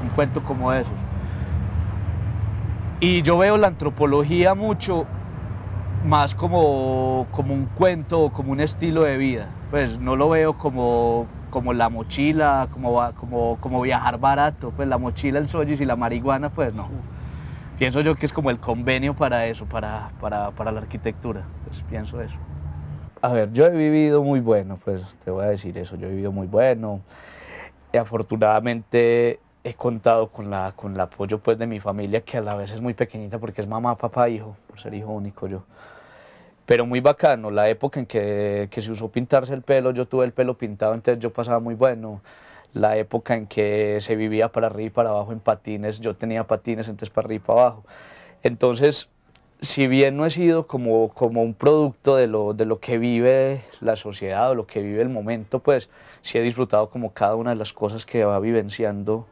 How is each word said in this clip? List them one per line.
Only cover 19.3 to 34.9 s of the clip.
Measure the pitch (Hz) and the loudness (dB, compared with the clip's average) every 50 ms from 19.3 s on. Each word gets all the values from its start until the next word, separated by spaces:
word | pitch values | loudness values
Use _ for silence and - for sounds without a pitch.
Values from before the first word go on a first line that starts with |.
| 123 120 117 | 2 0 0
eso, | 117 117 - 107 | -2 -4 -6 -10
para, | - 117 113 107 107 107 110 107 - - - | -8 -6 -6 -6 -6 -8 -8 -10 -12 -12 -10
para, | - 104 104 104 104 101 | -8 -6 -4 -4 -4 -6
para | 101 - 107 107 | -6 -6 -6 -6
la | - 110 | -6 -6
arquitectura, | 107 - - 101 - 113 107 - - 123 107 95 90 - - - - | -8 -10 -12 -6 -6 -6 -6 -6 -8 -8 -8 -8 -10 -12 -12 -14 -12
pues, | - - - - - | -12 -12 -12 -10 -8
pienso | - 110 107 - 120 120 | -8 -8 -8 -8 -8 -10
eso. | 113 107 - - - - - - - - - - - - - - - - _ - | -10 -10 -10 -12 -12 -12 -12 -12 -10 -10 -10 -10 -10 -12 -12 -12 -14 -16 _ -4
A | - 127 | -2 0
ver, | 123 117 107 104 113 | 2 2 2 2 4
yo | 123 151 | 6 6
he | 170 | 6
vivido | 175 160 156 151 151 156 151 151 147 147 143 | 6 4 2 4 4 4 4 6 4 4 4
muy | 139 139 131 | 4 2 2
bueno, | 120 113 110 104 98 95 95 90 _ | 4 4 4 4 2 -2 -8 -8 _
pues, | - 98 92 90 92 - - - | -4 -4 -4 -6 -12 -18 -12 -8
te | 92 | -6
voy | 92 95 101 | -4 -2 0
a | 104 | 0
decir | 101 95 - 90 85 | 0 -2 -4 -10 -8
eso, | 85 90 90 90 | -8 -10 -10 -10
yo | 87 90 | -10 -8
he | 92 | -6
vivido | 95 95 98 101 | -6 -4 -4 -4
muy | 98 98 95 | -4 -4 -6
bueno. | 92 101 107 123 131 127 113 113 107 104 98 - - - - - - - - - - - - - - _ _ _ _ - | 0 4 4 4 4 4 2 -2 -6 -6 -8 -10 -14 -20 -20 -20 -20 -20 -20 -20 -20 -18 -18 -18 -20 _ _ _ _ 0
Y | |
afortunadamente | 120 113 104 117 110 113 - - 113 107 107 107 110 113 120 120 117 110 _ - 120 120 117 120 120 120 120 117 - _ _ _ _ _ | 0 0 0 -4 -4 -4 -2 0 2 4 4 4 4 2 0 -4 -4 -6 _ 2 4 6 6 6 4 4 2 0 -2 _ _ _ _ _
he | 120 120 | -12 -10
contado | - - 123 117 113 - 120 113 113 113 107 | -4 -4 -4 -4 2 4 4 4 4 2 0
con | _ - 107 101 | _ -10 -8 -6
la, | 101 95 92 95 95 | -4 -4 -4 -6 -8
con | - - 101 95 | -10 -10 -8 -4
el | 95 | -4
apoyo, | 92 87 - - 98 95 107 104 | -6 -6 -4 -8 -4 -4 -4 -2
pues, | - - 113 | 0 0 0
de | 110 117 | 0 0
mi | 117 113 104 | -6 -6 -6
familia, | 95 104 98 104 104 98 101 113 | -6 -6 -6 -4 -4 -2 -4 -4
que | - - - | -4 -4 -6
a | 120 | -6
la | 107 104 104 | -4 -4 -6
vez | 101 101 98 | -6 -8 -8
es | 107 110 | -10 -6
muy | 117 123 113 | -6 -6 -2
pequeñita | - 123 113 - 110 107 101 110 113 | -2 -4 -4 -4 -12 -10 -10 -10 -10
porque | 113 110 101 - | -10 -10 -8 -8
es | 104 | -6
mamá, | 101 110 113 120 123 117 | -6 -6 -2 -2 -2 -2
papá, | - - 113 - 127 123 120 | -2 -4 -4 0 2 2 2
hijo, | 117 107 110 107 101 - _ | 0 -4 -8 -12 -16 -20 _
por | _ - 104 | _ -20 -16
ser | - - | -14 -12